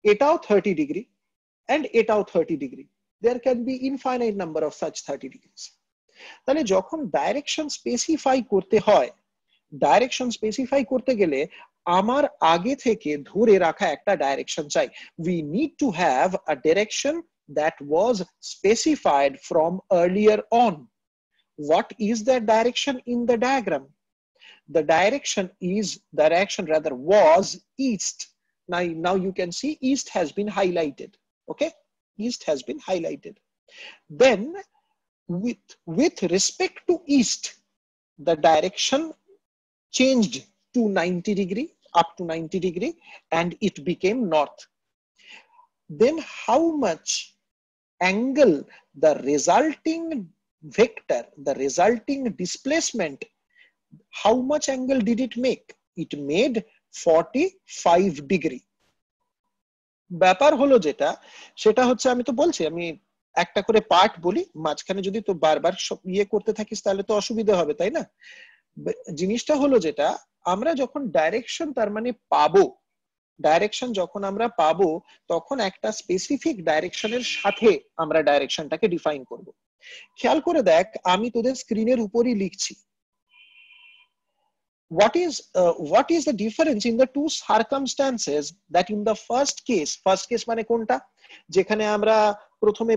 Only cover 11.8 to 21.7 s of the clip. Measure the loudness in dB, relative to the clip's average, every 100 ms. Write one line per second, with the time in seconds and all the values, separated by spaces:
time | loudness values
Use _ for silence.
11.8 | 0 0 2 0 -2 0 2 2 0 -2
12.8 | -2 -2 -2 -6 -6 0 4 6 4 0
13.8 | -2 -2 0 0 0 -2 -4 -8 -4 -2
14.8 | -2 -6 -18 -8 -4 -4 -4 -4 -4 -2
15.8 | -2 0 0 2 0 -2 -6 -2 0 0
16.8 | 0 -4 -4 -6 -8 _ -10 -4 -4 -4
17.8 | -2 0 2 0 -6 _ -18 -2 0 2
18.8 | 0 0 2 2 2 -2 -2 0 0 -2
19.8 | 0 2 2 4 4 2 2 2 2 0
20.8 | -10 _ _ _ _ _ _ -10 0